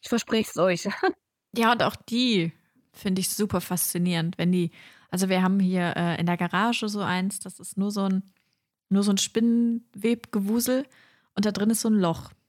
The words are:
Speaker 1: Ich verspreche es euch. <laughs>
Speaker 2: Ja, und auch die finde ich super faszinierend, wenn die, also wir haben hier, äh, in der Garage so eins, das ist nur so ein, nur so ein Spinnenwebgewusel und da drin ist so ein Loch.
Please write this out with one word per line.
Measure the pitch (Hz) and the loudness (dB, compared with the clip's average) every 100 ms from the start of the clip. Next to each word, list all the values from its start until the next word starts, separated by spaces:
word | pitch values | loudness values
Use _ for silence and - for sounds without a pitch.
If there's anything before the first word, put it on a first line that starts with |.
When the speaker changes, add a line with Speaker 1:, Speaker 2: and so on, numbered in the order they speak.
Speaker 1:
Ich | - | -2
verspreche | 233 - 220 214 | -4 0 -2 -2
es | - | 0
euch. | 185 175 - | 0 0 -4
<laughs> | - 381 - _ _ _ | -2 -2 -4 _ _ _
Speaker 2:
Ja, | - 226 | 0 2
und | 240 | 2
auch | 196 | 0
die | - - 226 254 214 165 - _ _ _ | -2 -6 0 2 2 0 -4 _ _ _
finde | - 202 190 | -10 -4 -2
ich | 185 | -2
super | - 208 185 | -2 -2 -2
faszinierend, | - 175 - 175 180 170 165 - | -2 -4 -2 -2 0 0 -2 0
wenn | 170 | 2
die, | 180 170 - - - _ | 2 0 -4 -20 -20 _
also | 185 190 | -4 0
wir | 185 | 2
haben | 185 196 | 2 2
hier, | 185 185 175 - | 2 2 0 0
äh, | 175 170 | -2 0
in | 170 | 0
der | 175 | 0
Garage | 175 180 220 240 214 | 0 0 0 0 -4
so | 208 | -4
eins, | 196 180 190 - | -2 -2 -2 -6
das | 190 - | -12 -16
ist | 185 - | -12 -4
nur | 196 | -4
so | 202 196 | -2 0
ein, | 190 190 _ _ _ _ _ _ | 0 -4 _ _ _ _ _ _
nur | 190 | 2
so | 202 | 2
ein | 196 | 2
Spinnenwebgewusel | - - 233 233 233 233 - - 214 233 - 220 196 226 240 254 277 _ _ _ _ | 0 0 2 2 2 -2 -6 -4 -2 -2 -2 -4 0 0 2 0 -2 _ _ _ _
und | - 208 | -2 -2
da | |
drin | 208 208 | 0 0
ist | 226 | 2
so | 233 | 2
ein | |
Loch. | 214 175 165 - - | 2 2 0 -8 -20